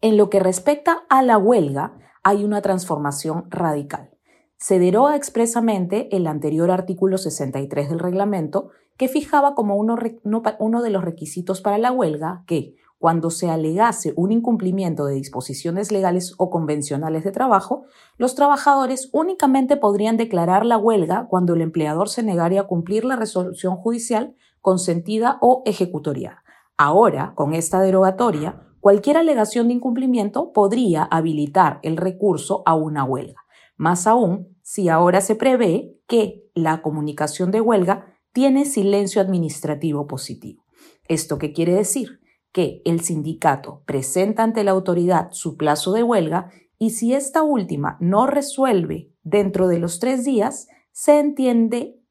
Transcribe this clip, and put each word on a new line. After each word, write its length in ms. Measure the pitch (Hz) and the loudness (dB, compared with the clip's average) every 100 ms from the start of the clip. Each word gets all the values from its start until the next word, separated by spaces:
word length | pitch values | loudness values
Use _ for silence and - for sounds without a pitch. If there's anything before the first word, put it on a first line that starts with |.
En 160 | 220 214 | 4 4
lo 100 | 202 | 4
que 120 | 196 | 4
respecta 640 | 185 185 - 294 330 330 - | 2 0 0 0 0 -2 2
a 140 | 262 | 2
la 160 | 254 220 | 4 4
huelga, 580 | 196 240 147 139 156 - _ _ | 4 4 2 -2 -6 -10 _ _
hay 200 | 190 208 | 0 2
una 180 | 208 208 | 0 -2
transformación 840 | 196 190 180 151 147 139 160 165 - | 0 -2 -2 -4 -4 -6 -6 -6 -6
radical. 600 | - 170 147 143 - - _ _ _ _ _ | -4 -2 -2 -6 -12 -14 _ _ _ _ _
Se 220 | - 190 | 0 4
deroga 380 | 180 202 277 302 | 4 4 4 2
expresamente 1000 | 185 - 233 233 226 202 180 202 - 196 | -2 -2 0 0 0 0 -2 -4 -2 -2
el 120 | 165 | -2
anterior 420 | 156 151 156 170 | -2 -2 0 2
artículo 480 | 180 180 180 190 190 | 0 -2 -2 0 0
sesenta 400 | 185 147 139 135 | -4 -6 -6 -6
y 80 | 139 | -6
tres 220 | - 143 | -6 -4
del 100 | 165 | -4
reglamento, 720 | 180 180 202 196 156 190 - _ _ _ | -2 -2 -2 -2 -2 -4 -6 _ _ _
que 120 | 262 | -2
fijaba 480 | 262 294 294 285 277 | -2 0 2 2 0
como 180 | 208 | -2
uno 220 | 202 214 233 | 0 0 -2
re-, 240 | 226 226 | -4 -8
no 200 | 202 220 | -4 -2
pa-, 120 | 226 214 | -2 -2
uno 220 | 214 233 | -2 0
de 80 | 233 | 0
los 120 | 190 | -2
requisitos 580 | 175 165 151 - 180 190 | -4 -8 -10 -10 -6 -4
para 180 | 208 202 | -2 0
la 120 | 240 | 0
huelga 540 | 254 185 151 160 185 - | 0 -2 -2 -6 -10 -4
que, 300 | 165 - _ _ _ | -4 -4 _ _ _
cuando 320 | 165 165 165 | 0 2 -2
se 200 | 165 175 | -4 -2
alegase 640 | 160 156 170 233 - - | -2 -2 2 0 0 -6
un 160 | - 180 | -2 0
incumplimiento 760 | 226 233 226 185 190 185 156 143 | 2 0 0 0 -2 -2 -2 -4
de 80 | |
disposiciones 760 | 139 135 123 127 135 170 175 202 | -4 -6 -10 -10 -8 -6 -4 -2
legales 460 | 208 190 180 180 - | 0 0 0 -4 -4
o 100 | 180 | -2
convencionales 760 | 180 156 151 143 143 160 160 | -2 -2 -4 -4 -4 -4 -4
de 80 | 160 | -4
trabajo, 540 | - 262 202 - 285 - _ _ _ | -2 2 2 0 -8 -8 _ _ _
los 180 | 247 247 | -4 2
trabajadores 720 | 285 285 285 277 262 262 - | 2 4 4 2 2 -4 -4
únicamente 640 | 277 320 370 277 262 262 285 | -2 -2 0 2 2 2 2
podrían 400 | 214 202 214 226 | 2 2 0 0
declarar 480 | 226 185 170 185 | 0 0 2 2
la 140 | 226 233 | 4 2
huelga 480 | 208 220 160 190 247 | 4 2 2 -2 0
cuando 260 | 185 180 | 0 2
el 60 | 170 | 0
empleador 480 | 160 165 151 156 208 | 0 -2 -2 0 -2
se 140 | - | -2
negara 380 | 220 175 170 190 | -2 0 0 0
a 80 | 190 | 0
cumplir 360 | 170 170 208 | -4 -2 -2
la 120 | 240 269 | -2 -4
resolución 580 | - 185 180 175 185 | -4 -4 -6 -6 -6
judicial 640 | 185 220 233 233 220 247 - _ _ | -4 -4 -4 -2 -4 -4 -12 _ _
consentida 800 | - 185 185 170 170 220 233 - | 0 0 0 -4 -2 0 0 2
o 220 | 240 254 | 4 4
ejecutoriada. 800 | 226 202 180 - 151 135 - - _ _ _ - | 0 -2 -4 -4 -6 -8 -8 -14 _ _ _ 0
Ahora, 560 | 147 175 220 143 143 | 4 6 4 2 -6
con 200 | - 143 | -4 -2
esta 260 | 165 165 185 | -2 -2 2
derogatoria, 880 | 190 190 190 190 240 156 151 - _ _ | 4 4 2 2 -2 -2 -6 -10 _ _
cualquier 360 | 202 202 233 311 | 4 4 4 2
alegación 520 | 330 269 214 240 233 | 2 2 0 0 0
de 60 | |
incumplimiento 800 | 247 254 233 262 247 208 - 311 | 0 -2 -2 0 0 -2 -4 -2
podría 520 | - 196 233 233 160 | 2 2 2 2 0
habilitar 720 | 160 165 160 151 147 147 165 - | 0 0 0 -2 -2 2 2 0
el 140 | 156 160 | -6 -4
recurso 680 | 180 185 202 175 - 190 - | -4 -2 0 0 -2 -2 2
a 80 | |
una 300 | 160 156 151 | 0 0 -4
huelga. 360 | 131 131 - - _ _ _ _ | -2 -4 -6 -18 _ _ _ _
Más 320 | 156 180 220 | -2 0 2
aún, 480 | 233 208 185 - _ | 4 2 -2 -8 _
si 260 | - - 180 | -14 -2 2
ahora 320 | 160 175 185 | 4 4 2
se 160 | 196 220 | 0 0
prevé 600 | 269 247 214 156 - - _ | 2 2 2 0 -4 -20 _
que 420 | 233 208 - _ | 0 0 -4 _
la 280 | - 156 160 | -2 -2 -2
comunicación 720 | 160 151 151 147 151 - 180 | -4 -4 -6 -4 -6 -2 -2
de 80 | 214 | 0
huelga 460 | 226 214 180 196 - _ _ | 2 2 2 -2 -6 _ _
tiene 320 | - 269 269 | 0 2 4
silencio 560 | 285 247 196 202 196 220 | 2 0 2 2 0 0
administrativo 840 | 190 185 160 - 151 147 160 147 143 | 0 0 -2 -4 -6 -4 -2 -4 -6
positivo. 560 | 131 - 113 - - _ _ _ _ _ | -10 -10 -14 -16 -20 _ _ _ _ _
¿Esto 320 | 160 - 147 | -4 -2 -6
qué 140 | 151 | -6
quiere 220 | 147 165 | -2 0
decir? 460 | 185 208 277 226 - _ _ _ | 2 0 -2 -6 -12 _ _ _
Que 320 | - 156 - | -2 -2 -2
el 180 | - 165 | -2 0
sindicato 800 | 170 160 151 160 160 135 - - | 0 -4 -4 -2 0 0 -6 -18
presenta 580 | - 139 131 180 196 214 | -6 -6 -2 -2 0 0
ante 220 | 226 220 | 0 0
la 80 | 202 | 0
autoridad 560 | 190 190 175 175 175 175 | 0 0 0 2 2 0
su 260 | - 170 143 | -8 -10 -4
plazo 360 | 151 151 - | 0 0 0
de 100 | 214 | 0
huelga 480 | 233 226 160 165 185 _ _ _ | 2 2 0 -4 -6 _ _ _
y 140 | 226 | -4
si 240 | 226 233 | -2 0
esta 280 | 269 269 320 | 0 0 0
última 560 | 311 269 180 151 143 - | 2 0 -2 -4 -6 -2
no 260 | 175 196 262 | 0 2 2
resuelve 840 | 285 277 - 269 202 160 160 - _ | 0 -4 -2 2 2 0 -6 -10 _
dentro 460 | - 202 196 190 185 | -2 0 0 2 2
de 100 | 170 | 2
los 220 | 170 170 | -2 -4
tres 240 | 247 262 | -2 -2
días, 420 | 247 247 214 - - _ _ | 0 0 -2 -4 -18 _ _
se 300 | - - 294 | -6 4 4
entiende 800 | 294 285 262 233 226 240 - - _ | 4 0 2 2 2 0 -8 -14 _